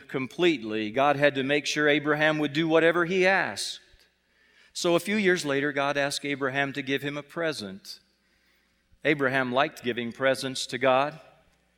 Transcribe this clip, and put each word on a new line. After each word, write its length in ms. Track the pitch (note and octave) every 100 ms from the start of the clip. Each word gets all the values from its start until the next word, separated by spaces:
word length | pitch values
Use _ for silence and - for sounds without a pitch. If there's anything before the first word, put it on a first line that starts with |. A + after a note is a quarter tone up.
| -
completely. 840 | C#3 B2+ - F3 C#3 G#2+ A2 G#2+
God 260 | A#2+ C#3+ C#3
had 200 | C#3+ C3+
to 80 |
make 240 | C3 D3 C#3+
sure 200 | D3+ D3+
Abraham 520 | D3 D3 D3 D#3 D3+
would 140 | D3
do 140 | C#3+ E3
whatever 380 | D#3+ E3 E3+ E3
he 220 | F#3 F#3
asked. 540 | F#3+ C3+ G2+ - - _ _ _ _ _ _ _ _ _
So 220 | - F3 E3+
a 40 |
few 160 | G3+ G#3+
years 300 | F#3+ F3+ D3+
later, 260 | C#3 D3
God 260 | C#3 C#3 C#3+
asked 280 | C#3+ C#3+ C#3+
Abraham 480 | C#3 C3+ C#3 C#3
to 80 | C3+
give 220 | C3+ C#3
him 140 | C#3+ D3
a 60 |
present. 760 | C#3+ E3+ E3 B2+ G2+ G2 - - _ _ _ _ _ _ _ _ _ _ C#3+
Abraham 460 | D3+ C3 C3+ B2+
liked 320 | B2 D#3 -
giving 280 | B2 A#2 A#2
presents 540 | - C3+ C3 C3+ C3 -
to 120 | B2
God. 400 | C3 C3 D3 D#3 - _ _ _ _